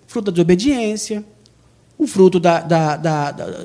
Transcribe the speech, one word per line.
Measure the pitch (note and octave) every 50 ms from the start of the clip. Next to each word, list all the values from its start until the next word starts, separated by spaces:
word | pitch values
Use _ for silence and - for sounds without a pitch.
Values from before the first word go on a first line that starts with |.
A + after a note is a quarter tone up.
| _ -
Fruto | - A#3 G#3 G3+
da | F3
desobediência, | E3+ F3 E3 F3+ F3+ G#3+ C#4+ C#4+ B3 A3+ G#3+ G#3+ G#3+ - - G#3+ G#3 G#3 - - _ _ _ _ _ _ _ _ _ _ _ _ -
o | D#4 B3
fruto | - F#3+ F#3+ F#3 E3+ F3+
da, | E3+ F3 E3+ E3
da, | - D3+ E3+ E3 D#3+ D3+ D3 D3
da, | D#3 E3 D#3 D3+ C#3+ C#3+
da, | - - E2+ F2 F2+ - E2+